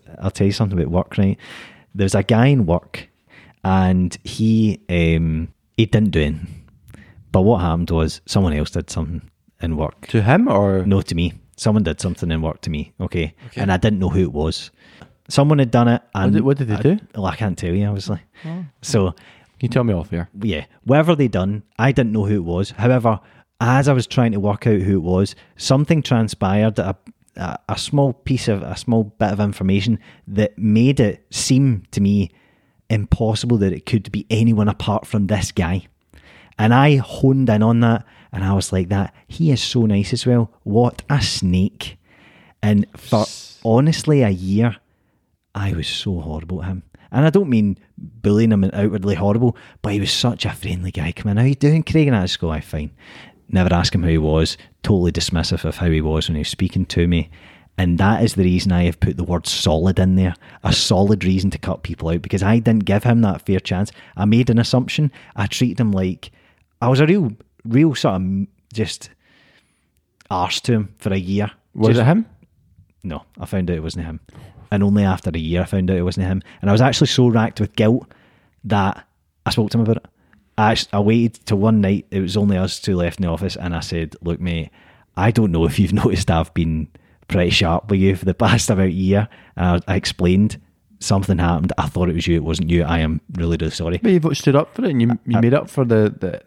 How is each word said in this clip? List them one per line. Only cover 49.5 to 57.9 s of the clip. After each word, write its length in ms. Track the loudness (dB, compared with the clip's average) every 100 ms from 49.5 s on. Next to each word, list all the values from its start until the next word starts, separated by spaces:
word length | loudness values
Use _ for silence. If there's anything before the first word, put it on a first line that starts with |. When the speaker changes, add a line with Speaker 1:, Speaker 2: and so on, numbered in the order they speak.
| -2 -10 -12
Speaker 1:
but 120 | -6
he 60 | -4
was 120 | -2
such 340 | -2 -2 -2 -6
a 60 |
friendly 400 | -6 -8 -6 -6
guy. 200 | -6 -8
Come 200 | -6 -2
in, 60 | 2
"How 60 |
you 120 | 2 2
doing, 260 | 2 2
Craig?" 260 | 2 2 2
And 80 | 2
I 60 |
just 180 | 0 -4
go, 120 | -4
"Aye, 100 | -6
fine." 300 | -6 -8 -8 -12 -20 -20 -20 _ -4
Never 240 | 0 2
ask 200 | 2 0 0
him 80 |
how 60 | 2
he 80 | 2
was. 360 | 2 2 0 -4 -16 _
Totally 280 | 0 2 2
dismissive 540 | -2 -2 -2 -2 -4 -4
of 120 | -2
how 120 | 0
he 120 | 0
was 260 | 0 -2 -2
when 60 | -4
he 60 |
was 80 | -6
speaking 360 | -4 -4 -2 -2
to 200 | 0 0
me. 240 | 0 -2 -12 -20 -20 _ -2
And 180 | 0